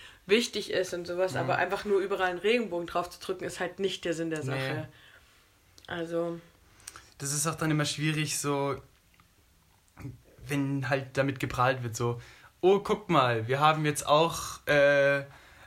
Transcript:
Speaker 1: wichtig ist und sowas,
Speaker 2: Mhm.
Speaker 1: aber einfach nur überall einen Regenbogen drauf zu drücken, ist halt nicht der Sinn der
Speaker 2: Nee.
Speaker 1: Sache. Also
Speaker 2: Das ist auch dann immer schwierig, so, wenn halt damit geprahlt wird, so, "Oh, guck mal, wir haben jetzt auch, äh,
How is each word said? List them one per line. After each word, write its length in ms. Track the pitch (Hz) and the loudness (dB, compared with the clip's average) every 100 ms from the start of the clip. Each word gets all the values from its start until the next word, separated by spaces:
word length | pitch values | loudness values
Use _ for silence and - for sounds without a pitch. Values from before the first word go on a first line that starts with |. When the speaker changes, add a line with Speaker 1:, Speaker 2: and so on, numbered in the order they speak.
| - - - | -20 -16 2
Speaker 1:
wichtig 440 | 214 240 - - | 2 2 -4 -2
ist 240 | - 185 | -2 -2
und 120 | 175 175 | -4 -6
sowas, 260 | 175 185 | -2 -2
Speaker 2:
Mhm. 60 | - | 0
Speaker 1:
aber 180 | 131 - | 0 0
einfach 280 | 180 196 | 0 -2
nur 160 | 208 196 | 0 0
überall 300 | 190 190 185 | 2 0 0
einen 80 | 175 | 0
Regenbogen 480 | 196 240 214 170 170 | 2 2 0 -4 -4
drauf 240 | 175 175 | -4 -4
zu 100 | - | -6
drücken, 240 | - 185 | -8 -6
ist 160 | 151 - | -6 -6
halt 180 | 180 175 | -6 -2
nicht 240 | 190 185 | -4 -2
der 100 | 180 | -4
Sinn 160 | 160 165 | -4 -4
der 100 | 156 | -4
Speaker 2:
Nee. 60 | 131 | -4
Speaker 1:
Sache. 420 | 131 135 127 127 - - - - _ _ _ _ - - | -4 -4 -6 -8 -14 -20 -20 -20 _ _ _ _ -20 -12
Also 520 | 175 165 170 170 170 - _ _ _ - - - - | -8 -4 -4 -4 -6 -12 _ _ _ -18 -18 -20 -10
Speaker 2:
Das 140 | 139 | -6
ist 140 | 147 160 | -2 -2
auch 80 | 156 | -2
dann 140 | 160 | 0
immer 140 | 151 | 0
schwierig, 540 | 147 - 156 156 151 - | 0 -2 -2 -2 -2 -4
so, 380 | 143 143 139 135 - _ _ _ _ _ _ _ _ _ _ - 135 - _ - 123 | -2 -2 -2 -4 -10 _ _ _ _ _ _ _ _ _ _ -18 -16 -16 _ -20 -6
wenn 420 | 143 139 139 123 | -2 -2 -2 -2
halt 280 | 135 127 - | -2 -2 -2
damit 240 | 135 135 | -2 -2
geprahlt 420 | 127 - 127 127 | -4 0 2 0
wird, 140 | 120 110 | -4 -2
so, 240 | 120 120 - - - _ | -2 -2 -8 -20 -20 _
"Oh, 200 | 180 196 | 4 4
guck 280 | 202 208 - | 4 -2 2
mal, 380 | 160 127 117 113 | 4 4 2 0
wir 120 | 131 | 4
haben 240 | 151 156 | 4 4
jetzt 220 | 151 147 - | 2 -2 4
auch, 600 | 147 165 - - - - | 4 4 0 -10 -8 2
äh, 580 | 147 143 143 139 139 139 - - - | 4 6 6 4 2 -2 -14 -20 -20